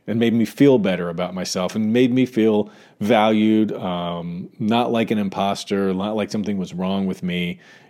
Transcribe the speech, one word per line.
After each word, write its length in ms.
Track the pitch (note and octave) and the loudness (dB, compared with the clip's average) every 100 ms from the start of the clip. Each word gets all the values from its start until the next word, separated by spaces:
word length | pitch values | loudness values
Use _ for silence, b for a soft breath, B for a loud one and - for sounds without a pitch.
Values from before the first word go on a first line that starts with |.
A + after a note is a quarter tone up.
| - | -6
and 120 | A2 | 0
made 140 | A#2 | 0
me 120 | A2+ G#2+ | 2 0
feel 340 | - C#3+ B2+ | 4 6 6
better 300 | G2 F2 F2 | 4 -2 -4
about 260 | E2+ F2+ F#2 | -4 -6 -4
myself 400 | F2 G2 F2+ G#2+ | -6 -4 -4 -2
and 180 | A2 | 0
made 180 | A#2 B2+ | 2 2
me 140 | B2+ B2+ | 2 0
feel 460 | - A2 G#2+ G#2 B B B | 2 2 2 0 B B B
valued, 720 | G#2 A2+ G#2+ A2 A2 A2 G#2+ | 2 4 4 4 4 4 2
um, 760 | - A2 F2+ F2 E2+ E2+ F2 - - | -2 -6 -4 -4 -6 -8 -10 -12 -6
not 340 | A2 A#2 B2 | -2 0 0
like 200 | A#2 A2 | 0 0
an 80 | G#2+ | -2
imposter, 760 | G2+ G2+ G2 G2 - G2 G2 | -2 -2 -2 -4 -4 -2 0
not 220 | F#2 G2+ G#2+ | -2 -2 -4
like 160 | G2+ | -4
something 260 | A2 G2 G2+ | -4 -4 -4
was 160 | F2+ | -6
wrong 320 | F2 F#2 G2 F#2+ | -6 -4 -2 -2
with 160 | F2+ | -4
me, 380 | F2+ F2 F2 F2 b b b | -4 -4 -4 -6 b b b